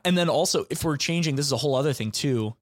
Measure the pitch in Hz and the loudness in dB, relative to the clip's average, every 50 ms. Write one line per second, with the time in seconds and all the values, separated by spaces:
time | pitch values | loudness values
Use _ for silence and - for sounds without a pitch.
0 | - 180 180 175 175 165 131 143 175 - - 160 - - 127 - - 165 147 135 | 0 0 2 2 2 2 2 2 2 2 0 0 0 -2 -4 -2 0 0 0 0
1 | - - 165 175 165 156 135 135 147 139 135 110 135 147 135 127 139 151 131 - | 0 -2 0 0 0 0 0 0 0 0 -2 0 0 0 2 2 2 0 0 -2
2 | 110 107 104 - - 143 127 113 110 107 110 - | -4 -4 -4 -2 0 0 0 0 0 -2 -6 -8